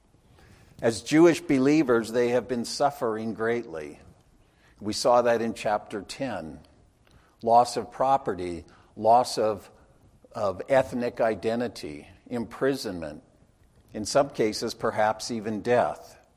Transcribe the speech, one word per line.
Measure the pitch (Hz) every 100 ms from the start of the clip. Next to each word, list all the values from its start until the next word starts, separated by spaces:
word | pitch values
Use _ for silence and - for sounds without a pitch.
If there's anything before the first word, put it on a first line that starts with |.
| _ _ _ _ - - - -
As | 117 110
Jewish | - 151 170 156
believers, | - 139 131 156 139 117 107
they | 117 120
have | 123 107
been | 123 117
suffering | - 143 - 120 110 113
greatly. | 104 110 120 113 80 73 76 - _ _ _ _ _ _ -
We | 104
saw | 107 139 123
that | 120 117
in | 113
chapter | 101 110 104 - 107
ten. | 90 - 85 90 80 76 - _ _ _ _ _ _ _
Loss | 113 117 147 -
of | 104
property, | - 135 135 - 92 90 85 - _ _
loss | - 107 120 127 -
of, | 110 104 - - _ _ _ _ _
of | - 104 90 -
ethnic | 135 131 127 120 -
identity, | 117 107 113 117 120 - 82 73 - - -
imprisonment, | 120 107 - 135 135 117 90 78 76 _ _ _ _ _ _ _
in | 113
some | 104 143 143
cases | - 113 104 117
perhaps | - 120 110 107 110 -
even | 117 104 107
death, | 104 120 82 76 - - _